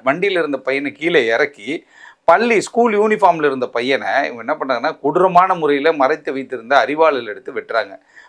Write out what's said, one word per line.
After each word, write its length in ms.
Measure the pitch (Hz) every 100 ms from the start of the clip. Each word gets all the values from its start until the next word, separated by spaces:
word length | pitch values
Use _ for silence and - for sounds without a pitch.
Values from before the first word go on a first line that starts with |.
வண்டியில 340 | 127 165 202 180
இருந்த 200 | 151 135
பையனை 340 | 135 135 143
கீழே 340 | - 165 160 113
இறக்கி, 580 | 117 147 - 107 170 - - - -
பள்ளி 360 | - 185 240 208
ஸ்கூல் 380 | - 240 240 208
யூனிஃபார்ம்ல 440 | 214 214 190 165
இருந்த 220 | 147 135 123
பையனை 640 | 117 127 127 101 127 147
இவங்க 80 | 120
என்ன 160 | 117
பண்றாங்கன்னா, 460 | 156 135 120 151 151
கொடூரமான 540 | 143 175 185 175 190
முறையில 380 | 175 151 143 156
மறைத்து 400 | 156 135 156 151
வைத்திருந்த 520 | 135 123 123 113 139 113
அரிவாளில் 420 | 151 160 131 113
எடுத்து 240 | 101 -
வெட்டுறாங்க. 460 | 113 - 113 101 95 _ -